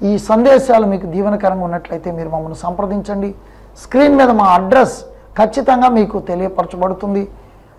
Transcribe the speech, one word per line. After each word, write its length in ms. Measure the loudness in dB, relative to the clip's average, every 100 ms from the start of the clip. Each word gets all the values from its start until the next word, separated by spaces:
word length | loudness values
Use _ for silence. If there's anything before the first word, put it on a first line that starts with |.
ఈ 160 | -2 -2
సందేశాలు 680 | 0 2 4 4 4 2 2
మీకు 200 | -4 -4
దీవెనకరంగా 580 | -4 -2 -2 -2 -2
ఉన్నట్లయితే 480 | -6 -6 -8 -10 -8
మీరు 180 | -8 -8
మమ్మల్ని 260 | -8 -8 -10
సంప్రదించండి. 800 | -8 -6 -4 -4 -6 -6 -6 -10 -20 -20 -20 -20
స్క్రీన్ 380 | -2 2 4 4
మీద 140 | 4
మా 160 | 4 4
అడ్రస్ 580 | 2 4 4 4 -2 -16 -20 -8 -2
ఖచ్చితంగా 520 | 0 0 0 2 4
మీకు 300 | 2 0 -2
తెలియపరచబడుతుంది. 1120 | -6 -6 -4 -4 -6 -4 -4 -4 -4 -4 -6 -12 -20 -20 -20